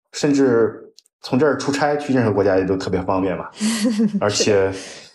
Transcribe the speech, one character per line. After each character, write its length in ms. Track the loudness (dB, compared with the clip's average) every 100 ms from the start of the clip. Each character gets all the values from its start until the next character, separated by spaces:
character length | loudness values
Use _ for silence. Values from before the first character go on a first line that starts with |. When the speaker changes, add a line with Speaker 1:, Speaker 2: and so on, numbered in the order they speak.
| _
Speaker 1:
甚 200 | -4 0
至 580 | 4 4 4 2 -2 -18 _ _ _
从 160 | -4 0
这 80 | 2
儿 100 | 0
出 160 | -2
差 240 | -2 0 -2
去 160 | 0 0
任 100 | 2
何 60 |
国 120 | 2
家 140 | 2 2
也 80 | 0
都 100 | -2
特 140 | -2
别 100 | -4
方 180 | -2 -2
便 160 | -2 -4
嘛。 100 | -8 -6 -4 0 -2
Speaker 2:
<laughs> 320 | 0 0 0
Speaker 1:
而 80 | 0
且， 440 | 0 2 2 2
Speaker 2:
是 20 |
的。 0 | -2 -12 -18 -20